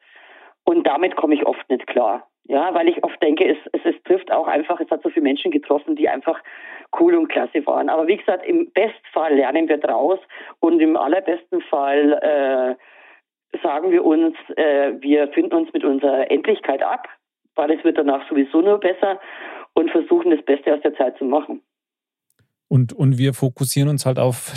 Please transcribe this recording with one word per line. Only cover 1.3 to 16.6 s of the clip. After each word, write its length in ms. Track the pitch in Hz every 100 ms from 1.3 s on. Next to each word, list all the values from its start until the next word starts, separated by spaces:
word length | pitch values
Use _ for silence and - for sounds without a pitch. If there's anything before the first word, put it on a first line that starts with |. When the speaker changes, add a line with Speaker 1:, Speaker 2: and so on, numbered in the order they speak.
Speaker 1:
ich 120 | 147 -
oft 220 | - -
nicht 160 | 123 -
klar. 400 | 123 110 117 - _
Ja, 300 | - 139 180
weil 140 | 180 170
ich 140 | 151
oft 180 | 165 -
denke, 240 | 160 151 190
es, 80 | - -
es, 80 | - 170
es 80 | 170
trifft 300 | - 185 -
auch 160 | 147 160
einfach, 320 | 294 311 175
es 100 | 160
hat 120 | 156
so 80 | 165
viele 120 | 170
Menschen 280 | 139 139 -
getroffen, 420 | 147 - 143 160
die 140 | 151 156
einfach 320 | 135 165 - - - - - - -
cool 160 | 170
und 140 | 170 151
klasse 360 | - - 160 -
waren. 220 | 131 139
Aber 200 | 160 160
wie 80 | 202
gesagt, 280 | - 185
im 260 | - 170 170
Bestfall 600 | 185 214 - - 165 160 139
lernen 320 | 131 160 160
wir 100 | 151
draus 400 | 139 117 151 190 - - - -
und 220 | 165 170
im 160 | 156 160
allerbesten 640 | 139 180 160 175 - 175
Fall, 1120 | - 147 139 143 147 147 151 147 135 131 127 - _ - - _ _ _ _
äh, 60 | -
sagen 280 | 165 147 185
wir 120 | 170
uns, 300 | 170 156 165 160 - -
äh, 360 | 156 139 139 -
wir 280 | 143 147 143
finden 260 | 160 175
uns 180 | 165 160
mit 120 | 160
unserer 460 | 147 135 139 131 123
Endlichkeit 520 | 143 214 208